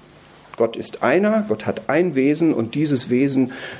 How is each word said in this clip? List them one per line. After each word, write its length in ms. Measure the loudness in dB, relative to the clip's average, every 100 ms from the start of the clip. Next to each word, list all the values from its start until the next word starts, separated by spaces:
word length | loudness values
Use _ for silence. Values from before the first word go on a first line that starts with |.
| -20 -20 -20 -20 -14 -2
Gott 220 | -2 -2
ist 260 | -8 -2
einer, 420 | 2 2 2 0 0
Gott 160 | -4 -4
hat 240 | -6 -2
ein 260 | 0 2 2
Wesen 380 | 2 2 2
und 220 | 0 -2 -2
dieses 340 | 0 -2 0
Wesen 420 | 0 2 2 0 -2 -14 -14